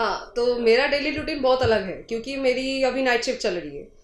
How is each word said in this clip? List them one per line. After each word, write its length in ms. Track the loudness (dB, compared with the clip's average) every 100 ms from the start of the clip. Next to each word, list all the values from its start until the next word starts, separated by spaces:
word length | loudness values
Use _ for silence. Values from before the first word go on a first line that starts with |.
हाँ, 320 | -2 -2 -6 -2
तो 220 | 0 2
मेरा 280 | 4 4 4
डेली 240 | 0 -2
रूटीन 320 | -4 -4 0
बहुत 200 | 2 4
अलग 200 | 4 2
है, 80 | 0
क्योंकि 440 | -8 -8 -8 -6 -2
मेरी 460 | 0 0 0 0
अभी 200 | 0 2
नाइट 220 | 2 2
शिफ्ट 160 | 0 -2
चल 140 | -2
रही 220 | -4 -6 -12
है। 120 | -16 -20